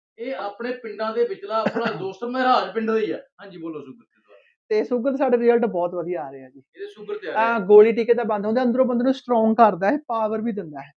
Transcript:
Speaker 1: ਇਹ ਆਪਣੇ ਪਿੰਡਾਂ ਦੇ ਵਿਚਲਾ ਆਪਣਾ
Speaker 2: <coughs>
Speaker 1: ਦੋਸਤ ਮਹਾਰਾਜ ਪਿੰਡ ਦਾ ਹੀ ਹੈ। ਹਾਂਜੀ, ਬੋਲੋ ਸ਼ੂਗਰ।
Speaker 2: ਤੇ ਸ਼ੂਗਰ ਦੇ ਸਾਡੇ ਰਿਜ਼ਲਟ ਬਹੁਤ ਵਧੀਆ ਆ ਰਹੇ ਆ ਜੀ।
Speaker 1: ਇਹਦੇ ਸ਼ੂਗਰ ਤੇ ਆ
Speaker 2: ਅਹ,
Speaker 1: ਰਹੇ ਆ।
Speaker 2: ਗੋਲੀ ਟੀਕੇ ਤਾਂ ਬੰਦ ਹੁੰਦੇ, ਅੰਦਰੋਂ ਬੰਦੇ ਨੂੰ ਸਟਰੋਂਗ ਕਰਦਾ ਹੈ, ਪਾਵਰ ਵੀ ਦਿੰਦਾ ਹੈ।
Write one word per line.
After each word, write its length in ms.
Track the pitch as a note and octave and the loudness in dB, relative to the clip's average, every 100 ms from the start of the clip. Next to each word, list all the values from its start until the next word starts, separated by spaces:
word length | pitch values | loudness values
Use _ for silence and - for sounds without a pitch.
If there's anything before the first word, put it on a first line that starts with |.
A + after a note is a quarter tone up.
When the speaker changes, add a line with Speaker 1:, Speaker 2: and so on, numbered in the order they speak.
| _ - | _ -12
Speaker 1:
ਇਹ 160 | B3+ | -10
ਆਪਣੇ 380 | C4+ B3 - B3 | -8 -8 -8 -8
ਪਿੰਡਾਂ 420 | B3 A3 G3+ A3 | -8 -10 -6 -4
ਦੇ 100 | A3+ | -2
ਵਿਚਲਾ 360 | A#3+ F#3+ G3+ A3 | -2 -4 -4 -2
ਆਪਣਾ 240 | G#3 A3+ | -2 -2
Speaker 2:
<coughs> 200 | A3+ D#3+ | -4 -4
Speaker 1:
ਦੋਸਤ 200 | F#3+ F#3 | -8 -8
ਮਹਾਰਾਜ 500 | A#3+ B3+ B3+ A#3 F#3 | -6 -2 2 2 0
ਪਿੰਡ 160 | A3 A3 | -4 -2
ਦਾ 80 | A3 | 0
ਹੀ 140 | F3+ | -2
ਹੈ। 140 | D#3+ - _ | -6 -12 _
ਹਾਂਜੀ, 180 | G3 F3 | -20 -14
ਬੋਲੋ 220 | E3 D#3 | -12 -12
ਸ਼ੂਗਰ। 360 | C3+ B2+ _ _ _ - _ _ _ | -14 -20 _ _ _ -20 _ _ _
Speaker 2:
ਤੇ 160 | G#3+ | -2
ਸ਼ੂਗਰ 260 | A3+ A#3+ C4 | 0 0 0
ਦੇ 60 | C4 | 0
ਸਾਡੇ 200 | C4+ A#3+ | 2 4
ਰਿਜ਼ਲਟ 260 | A#3 A#3+ | 4 4
ਬਹੁਤ 300 | A3+ F3+ F3 | 2 0 -2
ਵਧੀਆ 280 | F3 E3 E3+ | -4 -4 -6
ਆ 80 | C#3 | -8
ਰਹੇ 140 | C#3 | -12
ਆ 60 | C3 | -18
ਜੀ। 80 | C#3 | -20
Speaker 1:
ਇਹਦੇ 280 | _ F3+ G3+ | _ -16 -16
ਸ਼ੂਗਰ 280 | G#3+ G#3 | -14 -12
ਤੇ 140 | G#3 F3 | -10 -4
ਆ 20 | |
Speaker 2:
ਅਹ, 240 | G#3+ A3+ | -2 0
Speaker 1:
ਰਹੇ 80 | A#3 | 0
ਆ। 40 | F#3 | 8
Speaker 2:
ਗੋਲੀ 260 | G#3 A3 | 8 10
ਟੀਕੇ 220 | A3+ A#3 | 6 2
ਤਾਂ 100 | A#3 | 2
ਬੰਦ 220 | G#3+ G#3 G#3 | 0 -2 -2
ਹੁੰਦੇ, 160 | A#3+ | 0
ਅੰਦਰੋਂ 220 | B3 B3 | 2 2
ਬੰਦੇ 200 | B3 A#3+ | 0 2
ਨੂੰ 100 | B3+ | 0
ਸਟਰੋਂਗ 420 | C4+ - A#3 A3 A3 | -2 -2 2 2 6
ਕਰਦਾ 340 | G#3+ F3 G3 | 4 4 -2
ਹੈ, 80 | D4 - | -2 -4
ਪਾਵਰ 340 | A3+ G#3+ A3 | -4 -2 -4
ਵੀ 120 | A#3 | -4
ਦਿੰਦਾ 280 | G3 E3 C#3+ | -6 -10 -14
ਹੈ। 120 | C#3+ | -18